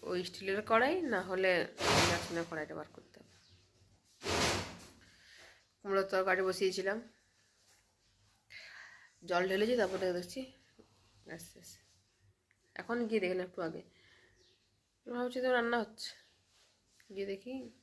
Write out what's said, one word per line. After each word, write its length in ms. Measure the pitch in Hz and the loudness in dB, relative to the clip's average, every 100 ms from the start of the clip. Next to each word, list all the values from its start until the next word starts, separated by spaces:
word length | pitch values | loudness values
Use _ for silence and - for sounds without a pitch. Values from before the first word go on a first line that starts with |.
ওই 180 | - 180 | -4 -4
স্টিলের 380 | 180 - 196 196 | -4 -8 -4 -4
কড়াই, 340 | 214 226 254 370 | 4 4 4 2
না 200 | 311 208 | 0 -2
হলে 300 | 185 185 190 175 - - - - | -2 2 4 4 0 -2 2 4
ইন্ডাকশানের 440 | 170 170 - 170 170 | 4 2 -2 -6 -4
কড়াইটা 260 | 160 151 160 | -6 -6 -8
বার 100 | 151 | -12
করতে 220 | - - - | -14 -20 -20
হবে। 140 | - - _ - _ _ _ _ _ _ - - - - - - - - - - - - - - _ _ | -20 -20 _ -20 _ _ _ _ _ _ -2 2 2 0 -4 -12 -20 -20 -20 -20 -20 -20 -20 -20 _ _
কুমড়োর 220 | 196 196 | 0 2
তরকারি 380 | 190 185 190 185 | 4 2 4 4
বসিয়েছিলাম, 560 | 190 185 190 185 190 214 233 _ _ _ _ _ _ - _ _ _ _ _ _ _ - - - - - - _ 175 | 2 4 2 2 -2 -2 -6 _ _ _ _ _ _ -20 _ _ _ _ _ _ _ -20 -18 -18 -18 -20 -20 _ 0
জল 180 | 175 185 | 2 4
ঢেলেছি, 260 | 190 214 247 | 4 4 4
তারপরে 360 | 190 185 185 | 2 2 0
দেখছি 260 | 180 180 - 262 - _ _ - _ _ - - | 0 -4 -8 -10 -14 _ _ -20 _ _ -20 -16
গ্যাস 180 | 165 165 | -16 -16
শেষ। 160 | - 175 - _ _ _ _ _ _ _ _ _ - | -20 -20 -20 _ _ _ _ _ _ _ _ _ -14
এখন 220 | 185 240 226 | -4 -2 2
গিয়ে 140 | 220 | 2
দেখলাম 220 | 180 185 180 | 2 0 -2
একটু 120 | - | -4
আগে, 200 | 170 160 - _ - - _ _ _ _ _ _ _ _ - | -6 -6 -14 _ -20 -20 _ _ _ _ _ _ _ _ -8
ভাবছি 340 | 240 247 254 | -4 -2 0
তো 80 | 254 | 2
রান্না 260 | 254 233 240 | 4 4 2
হচ্ছে, 300 | 220 - - - - _ _ _ _ _ _ _ - | 0 -6 -12 -12 -20 _ _ _ _ _ _ _ -16
গিয়ে 120 | 196 196 | -8 -6
দেখি 280 | 196 247 262 240 - | -6 -8 -10 -10 -16